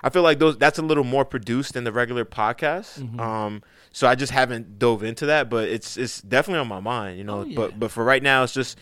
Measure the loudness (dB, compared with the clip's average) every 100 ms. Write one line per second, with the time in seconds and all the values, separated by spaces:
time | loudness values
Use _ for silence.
0 | 0 4 4 6 4 4 2 2 2 2
1 | 2 0 0 -4 -2 -2 -2 -6 -4 -2
2 | -2 -2 -4 -2 -2 0 -2 -4 -8 -12
3 | -12 -6 -4 -4 -4 -8 -14 _ _ 2
4 | 2 4 2 2 2 0 -10 0 2 2
5 | -2 -4 0 0 0 -2 -2 -4 -6 -8
6 | -8 -8 -2 0 0 -2 -4 -6 -6 -4
7 | -6 -10 -8 -8 -6 -4 -4 -4 -6 0
8 | 2 4 4 4 2 0 -6 -8